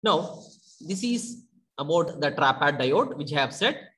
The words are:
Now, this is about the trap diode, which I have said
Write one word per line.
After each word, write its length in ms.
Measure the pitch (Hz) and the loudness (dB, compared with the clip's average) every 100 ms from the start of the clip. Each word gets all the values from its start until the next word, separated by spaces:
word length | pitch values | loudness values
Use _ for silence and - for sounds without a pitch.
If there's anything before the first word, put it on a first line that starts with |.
Now, 380 | 220 165 180 - - _ _ - | 2 0 0 -10 -18 _ _ -20
this 240 | 156 190 | -8 -4
is 400 | 240 240 190 - - _ _ - | -2 -2 -4 -12 -18 _ _ -10
about 440 | 143 170 165 - | 0 2 2 0
the 100 | 147 | -2
trap 300 | 143 139 131 | 2 2 4
diode, 560 | 147 143 131 156 277 131 | 2 2 2 2 2 -2
which 160 | 147 | -4
I 80 | 147 | 0
have 140 | 135 | 0
said 260 | - 220 - - | 0 -2 -2 -10